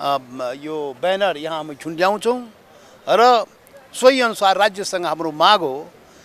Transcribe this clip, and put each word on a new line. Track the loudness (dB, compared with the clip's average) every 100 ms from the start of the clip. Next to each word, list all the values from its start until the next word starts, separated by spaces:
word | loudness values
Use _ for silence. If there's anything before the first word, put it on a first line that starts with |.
आ, | -4 -4
म-, | -6 -10 -10 -10
यो | -10 -10 -10 -6
ब्यानर | -4 -2 -2 -4
यहाँ | -6 -8
हामी | -10
झुन्ड्याउँछौँ | -12 -10 -2 0 0 -2 -4 -6 -20 _ -20 -20 -12 0
र | 4 6 6 2 _ _ -20 -20
सोही | 0 2 4
अनुसार | 0 0 0 2
राज्यसँग | 0 0 -6 -4
हाम्रो | -4 -4 -4
माग | 2 4 4
हो | 0 -6 -12 -20 _ _